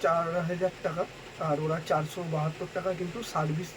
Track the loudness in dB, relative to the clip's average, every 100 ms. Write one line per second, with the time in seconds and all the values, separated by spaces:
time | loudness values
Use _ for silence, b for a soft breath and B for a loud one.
0 | 4 4 2 2 0 2 0 0 -4 -2
1 | -4 -6 -12 -4 0 2 2 0 2 2
2 | 2 -4 -2 0 0 -2 -4 -2 0 0
3 | -2 -4 -4 0 0 0 -2